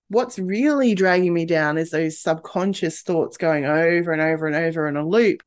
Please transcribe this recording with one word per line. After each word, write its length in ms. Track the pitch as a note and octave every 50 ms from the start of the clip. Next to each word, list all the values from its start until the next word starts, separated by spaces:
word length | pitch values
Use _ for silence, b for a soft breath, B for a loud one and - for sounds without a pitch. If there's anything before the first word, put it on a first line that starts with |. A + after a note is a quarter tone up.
| _ _
what's 280 | F#3+ A#3 C4 B3 - G3+
really 580 | F#3 F3+ G3 A3 C4+ D4+ D4 C#4 C4 A#3+ G#3
dragging 380 | F#3 F#3+ F#3 F3+ F3+ F3+ F3 E3+
me 120 | E3+ E3
down 320 | E3 E3+ D#3 D3+ D3+ D3+ D#3+
is 140 | D#3+ E3
those 280 | D#3+ D#3 E3 D#3+ D#3 -
subconscious 840 | - F3 D#3+ D#3+ - - - - F3+ G3+ F#3+ - F#3 D#3+ - -
thoughts 360 | - - F3+ E3 - - - -
going 280 | F3+ E3 D#3 D3 C#3
over 460 | C#3 D3+ E3 E3 E3+ F3 E3+ E3+ E3+
and 100 | D#3+ D#3
over 260 | D#3 D#3+ D#3+ D#3 D#3+ D#3
and 80 | D3
over 320 | D#3 E3+ E3 D#3+ E3 D3+ D3+
in 100 | C#3+ D3
a 100 | D3+ D#3+
loop 340 | F#3 A#3 A#3+ G#3 - - -